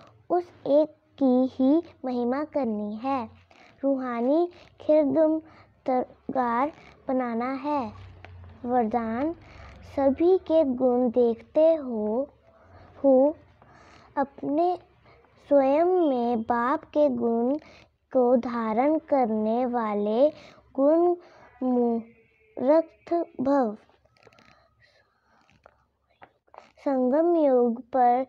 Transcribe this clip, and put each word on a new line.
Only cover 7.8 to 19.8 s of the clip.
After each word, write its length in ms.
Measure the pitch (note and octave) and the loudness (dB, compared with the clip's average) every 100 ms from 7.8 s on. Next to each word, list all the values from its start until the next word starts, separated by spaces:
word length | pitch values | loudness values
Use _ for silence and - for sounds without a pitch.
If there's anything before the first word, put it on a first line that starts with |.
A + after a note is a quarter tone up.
| A3 - - - - - - - A#3+ | -6 -12 -20 -20 -20 -20 -20 -14 -2
वरदान, 680 | B3 A3 A#3+ A3+ A3+ D4+ E4+ - - - - - - | 0 0 -2 -4 -4 -6 -6 -16 -20 -20 -20 -10 -2
सभी 420 | C#4 C#4 E4+ F#4 | 0 2 2 2
के 260 | - D#4+ | 2 0
गुण 460 | C#4+ B3 B3+ B3 B3+ | 2 0 0 0 0
देखते 680 | B3 A#3+ A3+ - D4+ D#4+ D#4+ | 2 0 0 -4 2 2 2
हो, 540 | C4 A3+ G#3+ A3+ C#4+ _ _ _ - - - - | -4 -6 -4 -4 -6 _ _ _ -20 -20 -20 0
हो, 320 | C#4 B3+ C#4 D#4+ - _ - - - - - - | 4 6 4 0 -12 _ -20 -20 -20 -20 -12 -8
अपने 600 | C4+ - C#4 D4 F4 F4+ - _ _ - _ _ - | -8 -8 -4 -2 0 -2 -10 _ _ -20 _ _ 0
स्वयं 380 | C#4+ C4+ C#4+ F4 | 2 4 2 2
में 560 | F#4 D#4+ B3 A#3 A#3+ | 2 0 0 -2 -4
बाप 420 | A3+ A#3+ A#3+ D#4 | -2 -2 -2 -4
के 260 | - D4 D4 | -4 0 0
गुण 460 | A#3+ A#3 A#3 A#3+ D4 - - _ _ _ | 0 -2 -2 -2 -4 -8 -20 _ _ _
को 220 | C4 A#3+ B3+ | 0 2 2
धारण 640 | B3 A#3 A3 A3 C#4 D#4 | 0 -6 -4 0 0 -2
करने 680 | D#4 C#4 A#3+ A3 G#3+ A#3 B3+ | -2 0 0 -2 -2 -2 -2
वाले 640 | A#3+ | -4